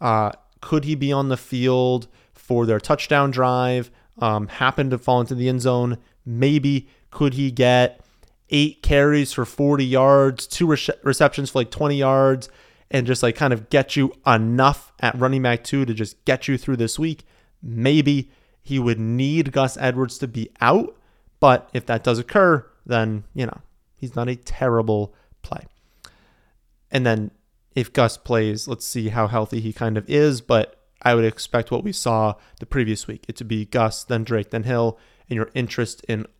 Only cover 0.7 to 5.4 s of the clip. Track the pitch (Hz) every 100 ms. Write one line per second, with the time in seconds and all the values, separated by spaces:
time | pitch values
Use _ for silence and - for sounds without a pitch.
0.7 | 156 143 147 139 139 139 127 - 127 127
1.7 | 127 127 127 117 _ _ _ - 120 113
2.7 | 107 - 147 - 143 139 127 127 127 123
3.7 | 123 120 _ _ - 117 107 104 - 131
4.7 | 131 135 127 - 127 117 123